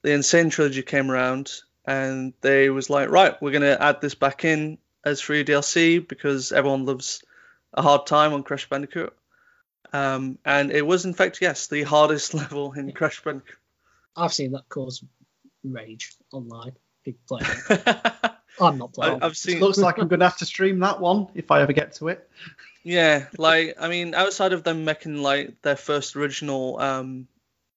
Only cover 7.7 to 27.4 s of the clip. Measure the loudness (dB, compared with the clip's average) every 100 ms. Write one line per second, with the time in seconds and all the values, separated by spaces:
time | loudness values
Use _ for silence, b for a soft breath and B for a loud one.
7.7 | 0 4 4 4 4 4 0 -4 -8 -6
8.7 | -8 -6 -8 -10 -12 _ _ _ _ _
9.7 | _ _ -4 -2 -2 -6 -6 0 0 2
10.7 | 0 2 0 0 0 0 2 -2 -2 -6
11.7 | -4 2 4 6 4 -2 -6 -6 -6 -8
12.7 | -8 -10 -4 -4 -4 -8 -8 -12 -20 _
13.7 | _ _ _ _ -6 -4 -2 -6 -8 -10
14.7 | -10 -10 -12 -18 _ _ _ _ _ -14
15.7 | -12 -14 -16 -18 -18 _ -16 -14 -16 -18
16.7 | -20 _ _ -16 -16 _ -8 -6 -8 0
17.7 | 0 2 0 0 -2 -6 -6 _ 0 0
18.7 | 2 -8 -4 -2 0 -2 -4 -4 2 2
19.7 | 4 2 2 0 4 2 2 -8 -2 0
20.7 | 2 0 0 0 0 0 -8 0 2 4
21.7 | 0 -2 -8 -8 -8 _ B B B B
22.7 | B -4 2 4 4 0 -2 2 4 2
23.7 | -4 -6 -6 -4 0 -2 0 0 0 -2
24.7 | -4 -4 -6 -6 -4 -2 -2 -4 -6 -4
25.7 | -4 -2 -4 -4 -6 -6 -6 -6 -6 -6
26.7 | -4 -4 -4 -8 -12 -16 _